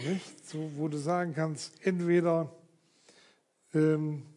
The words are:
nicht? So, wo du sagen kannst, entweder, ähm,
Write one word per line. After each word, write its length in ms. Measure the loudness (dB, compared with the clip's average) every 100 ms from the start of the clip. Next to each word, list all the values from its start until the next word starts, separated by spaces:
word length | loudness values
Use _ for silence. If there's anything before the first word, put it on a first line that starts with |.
| -4
nicht? 380 | -4 -6 -18 -12
So, 240 | -8 -8 -4
wo 120 | -4
du 100 | -4
sagen 360 | -2 0 0
kannst, 400 | -2 -2 -4 -10 -6 -2
entweder, 680 | 0 4 4 4 2 0 -8 -20 _ _ _ _ -20 -20 _ _ _ _
ähm, 500 | 2 4 2 0 -6 -10